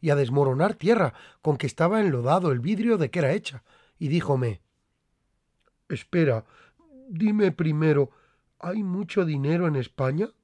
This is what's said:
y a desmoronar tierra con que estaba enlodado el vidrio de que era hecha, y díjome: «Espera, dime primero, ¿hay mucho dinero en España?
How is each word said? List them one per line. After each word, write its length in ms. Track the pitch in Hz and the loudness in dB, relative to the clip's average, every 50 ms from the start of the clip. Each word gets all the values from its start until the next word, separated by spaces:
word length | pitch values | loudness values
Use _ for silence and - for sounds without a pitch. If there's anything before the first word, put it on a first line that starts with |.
y 100 | - 160 | 0 0
a 60 | 143 | 2
desmoronar 580 | 143 139 117 127 139 143 135 127 131 165 208 - | 2 2 0 2 2 2 2 2 2 0 0 0
tierra 400 | - - 175 233 233 190 131 - - - - - _ _ | -2 2 2 2 4 2 -2 -2 -6 -20 -20 -20 _ _
con 140 | 151 147 | -2 -2
que 100 | 135 - | -2 -2
estaba 340 | 135 - - 170 170 202 220 | -6 -2 0 0 2 2 2
enlodado 520 | 214 190 143 123 120 123 151 185 180 165 135 | 2 2 0 0 0 2 2 2 2 0 0
el 80 | 123 | 0
vidrio 380 | 117 156 214 196 226 233 233 202 | 0 -2 -2 -2 0 0 2 0
de 120 | 160 - | 0 -2
que 80 | - 180 | -2 -2
era 120 | 156 131 151 | 0 0 0
hecha, 320 | 214 220 - 139 120 _ _ _ _ _ _ _ _ | -2 -4 -8 -14 -14 _ _ _ _ _ _ _ _
y 80 | 170 143 | -4 -2
díjome: 520 | 147 170 151 - 143 131 127 120 104 90 _ _ _ _ _ _ _ _ _ _ _ _ _ _ _ _ _ _ _ _ _ _ _ _ _ _ | 0 0 0 0 -2 0 0 -4 -4 -6 _ _ _ _ _ _ _ _ _ _ _ _ _ _ _ _ _ _ _ _ _ _ _ _ _ _
«Espera, 560 | 165 127 - _ - 180 165 143 120 113 110 _ _ - - _ _ _ 339 320 285 262 262 269 | -10 -10 -10 _ 0 2 2 2 2 0 -2 _ _ -20 -20 _ _ _ _ _ -20 -20 -18 -12
dime 440 | 208 160 214 214 208 214 208 190 - | -6 0 0 0 2 4 2 2 2
primero, 580 | - 175 160 151 151 156 156 151 143 139 127 _ _ _ _ _ _ _ _ _ _ | 0 -2 -2 0 2 2 4 4 4 2 0 _ _ _ _ _ _ _ _ _ _
¿hay 240 | - 175 185 220 208 | -10 -6 -6 -4 -4
mucho 420 | 190 180 190 208 175 - 208 185 | -4 -4 -4 -6 -4 -2 0 0
dinero 440 | 165 156 139 135 143 160 170 180 170 | 0 0 -2 0 0 0 0 0 0
en 80 | 151 | 0
España? 540 | 135 123 - _ - 139 131 135 156 208 240 - _ | -2 -4 -6 _ -4 -4 -2 -2 -2 -4 -6 -8 _